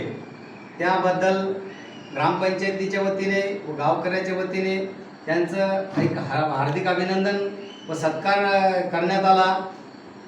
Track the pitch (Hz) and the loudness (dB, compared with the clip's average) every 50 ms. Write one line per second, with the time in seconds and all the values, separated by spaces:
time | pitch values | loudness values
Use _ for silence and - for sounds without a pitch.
0 | - - - - - - - - - - - - - - - - 175 180 190 185 | 0 -2 -6 -10 -12 -14 -16 -16 -16 -16 -16 -18 -18 -12 -6 -2 0 2 2 4
1 | 180 185 180 170 180 190 190 190 190 196 - - - - - - - - - - | 4 2 2 4 4 4 4 2 0 -2 -4 -4 -6 -10 -12 -14 -14 -16 -16 -16
2 | - - 147 139 165 170 180 180 190 185 185 190 196 196 190 190 190 190 196 196 | -14 -8 -4 0 0 2 2 2 2 0 0 0 0 0 0 0 -2 -2 0 0
3 | 196 190 190 190 196 196 196 196 196 196 202 - - 156 143 135 147 156 - - | 0 0 0 0 0 0 2 2 0 0 -2 -6 -6 -6 -4 0 0 2 2 2
4 | 180 180 185 185 185 185 185 185 185 180 185 190 190 190 190 190 190 - - - | 0 0 -2 -2 -2 -2 -2 -2 -2 -2 -2 -2 -2 0 -2 -2 -4 -6 -8 -12
5 | - - - - - 160 160 170 175 170 185 196 196 196 196 190 190 - - - | -14 -16 -18 -8 -4 0 0 2 0 0 0 0 0 2 0 0 -2 -2 -2 0
6 | - - - 139 139 - 160 156 156 151 - 131 127 143 151 185 185 185 180 180 | 0 0 0 -2 -4 -2 0 0 0 0 0 0 0 0 0 0 0 0 2 2
7 | 185 185 190 190 190 202 202 202 202 202 202 - - - - - - - 160 147 | 2 2 2 2 2 2 0 0 -2 -4 -6 -8 -12 -14 -16 -12 -10 -8 -4 -2
8 | 156 160 - - - 196 196 202 202 196 196 196 190 190 185 180 180 180 175 165 | 0 0 0 0 0 2 2 4 4 4 4 6 6 4 4 2 0 0 0 0
9 | 180 185 196 190 190 190 190 185 190 190 190 190 - - - - - - - - | 2 2 2 4 6 6 8 8 6 6 4 2 -2 -6 -10 -14 -16 -18 -18 -18
10 | - - - - - | -18 -18 -18 -18 -18